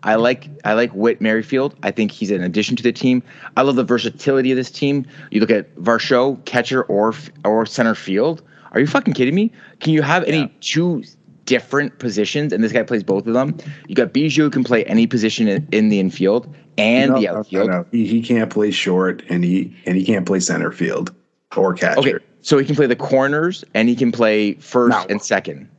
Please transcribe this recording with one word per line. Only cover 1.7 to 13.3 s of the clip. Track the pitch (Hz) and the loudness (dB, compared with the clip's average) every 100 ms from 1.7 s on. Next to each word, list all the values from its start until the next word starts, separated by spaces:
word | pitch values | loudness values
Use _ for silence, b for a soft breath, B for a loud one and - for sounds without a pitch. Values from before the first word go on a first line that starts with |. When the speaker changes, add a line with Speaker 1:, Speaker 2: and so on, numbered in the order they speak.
| - | -4
Speaker 1:
I | 104 | -6
think | 101 107 | -2 -4
he's | - 101 | -2 -2
an | 98 | -2
addition | 90 90 107 117 | -2 -2 -2 -2
to | |
the | - | -2
team. | - 131 127 - B B - | 0 0 0 -2 B B 0
I | |
love | 139 127 | 0 2
the | |
versatility | 123 120 110 - - 135 127 | 0 0 -2 -6 -2 0 2
of | 131 | 0
this | 127 | -4
team. | - 143 143 131 B B | -4 -2 -2 -4 B B
You | 107 | -2
look | 110 | 2
at | 110 95 - | 0 -2 -6
Varsho, | 90 113 - 127 131 131 - | 0 0 2 2 2 -2 -4
catcher | 127 117 131 | -4 0 -2
or | - 101 110 | 0 0 0
f-, | 127 151 - | -2 -12 -8
or | - 110 110 | -2 0 0
center | - 113 | 0 0
field. | 110 - 95 135 160 _ B B | 0 -2 0 0 -2 _ B B
Are | 113 | 0
you | 147 | 2
fucking | 277 - | 2 0
kidding | 147 127 | 0 0
me? | 170 226 B B B | 2 0 B B B
Can | 156 | 0
you | 156 | 0
have | 139 175 | 2 0
any | - 160 | 0 -2
Speaker 2:
Yeah. | 135 _ | -2 _
Speaker 1:
two | - 151 175 156 - _ _ - - | -4 0 0 -2 -6 _ _ -18 -2
different | 123 - 139 143 - | -2 0 -2 -2 -4
positions, | 123 101 104 147 147 | -6 -2 -2 -2 -2
and | 92 | 0
this | 110 | 0
guy | 120 | 0
plays | 110 120 | -2 -4
both | 92 98 | 0 -2
of | 110 | 0